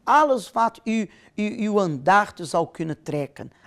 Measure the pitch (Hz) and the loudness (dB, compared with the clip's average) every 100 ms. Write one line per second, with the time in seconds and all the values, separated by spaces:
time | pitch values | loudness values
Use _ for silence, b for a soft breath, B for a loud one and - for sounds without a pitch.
0 | - 269 302 254 185 - 226 220 - 226 | 2 4 4 0 -2 -2 -2 -2 -4 -4
1 | 202 b b - 208 - 214 208 185 143 | -4 b b -6 -4 -2 0 0 0 0
2 | 143 196 202 - 165 175 156 - 160 151 | 4 4 2 -6 -4 -4 -4 -6 -8 -8
3 | - 147 139 - - b | -6 -6 -6 -10 -20 b